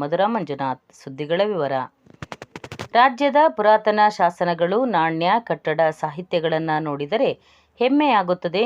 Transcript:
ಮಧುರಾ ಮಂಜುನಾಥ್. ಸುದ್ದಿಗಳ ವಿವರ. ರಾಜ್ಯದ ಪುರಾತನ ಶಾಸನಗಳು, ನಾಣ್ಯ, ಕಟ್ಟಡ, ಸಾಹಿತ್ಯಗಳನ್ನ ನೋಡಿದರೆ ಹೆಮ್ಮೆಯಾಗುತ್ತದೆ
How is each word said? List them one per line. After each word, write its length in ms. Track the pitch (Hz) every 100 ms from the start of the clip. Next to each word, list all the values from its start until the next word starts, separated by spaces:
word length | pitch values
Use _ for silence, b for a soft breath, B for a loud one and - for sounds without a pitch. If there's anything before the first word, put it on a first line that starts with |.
ಮಧುರಾ 260 | 147 170 202
ಮಂಜುನಾಥ್. 480 | 233 156 139 135 127 _ _
ಸುದ್ದಿಗಳ 400 | - 135 147 170 208
ವಿವರ. 220 | 190 139 135 127 _ _ - - - - - - - - 226
ರಾಜ್ಯದ 440 | 262 240 285 277 311 311
ಪುರಾತನ 520 | 208 214 214 214 208 208
ಶಾಸನಗಳು, 640 | 175 175 175 170 175 208 262 180
ನಾಣ್ಯ, 340 | 165 160 170 226 -
ಕಟ್ಟಡ, 320 | 165 - 156 160 156
ಸಾಹಿತ್ಯಗಳನ್ನ 720 | 156 147 180 175 160 160 160 156 156
ನೋಡಿದರೆ 420 | 143 143 220 240 - b b b -
ಹೆಮ್ಮೆಯಾಗುತ್ತದೆ 840 | 247 285 302 220 180 180 175 180